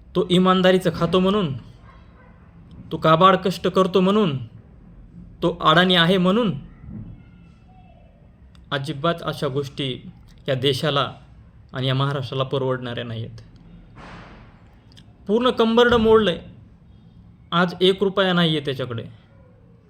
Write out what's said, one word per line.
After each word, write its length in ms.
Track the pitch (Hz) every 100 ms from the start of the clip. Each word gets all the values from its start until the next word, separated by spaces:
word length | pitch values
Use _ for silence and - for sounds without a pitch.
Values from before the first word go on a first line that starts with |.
| - 175
तो 100 | 180
इमानदारीचं 600 | 180 185 185 185 185 180
खातो 260 | 160 165 185
म्हणून, 360 | 190 208 160 110 - - - - - - - - - - - - -
तो 40 | 160
काबाड 400 | 156 160 185 185
कष्ट 320 | 196 - 185
करतो 320 | 226 185 190
म्हणून, 460 | 185 208 190 131 113 - - - - - - - - -
तो 160 | 165 -
अडाणी 340 | - 165 185
आहे 240 | 180 165 190
म्हणून? 480 | 180 214 214 135 - - - - - - - - - - - - - - - - - - - - -
अजिबात 440 | 143 135 139 165 170
अशा 260 | 156 147 147
गोष्टी 640 | 135 135 - 135 - - - - - -
या 60 |
देशाला 580 | 131 147 135 156 143 117 - - - - - -
आणि 140 | 131 131
या 80 |
महाराष्ट्राला 500 | 131 139 139 113 131
परवडणाऱ्या 600 | 131 139 131 127 123 120
नाही 200 | 120 113
आहेत. 140 | 113 - - - - - - - - - - - - - - - - - - - -
पूर्ण 240 | 220 247
कंबरडं 460 | - 226 226 240 240
मोडलंय. 460 | 220 220 196 - - - - - - - - - - - -
आज 220 | 170 180 -
एक 220 | 185 190
रुपया 300 | 196 196 190
नाही 240 | 175 170 156
आहे 80 |
त्याच्याकडे. 400 | 139 135 120 117 - - - - - - - - _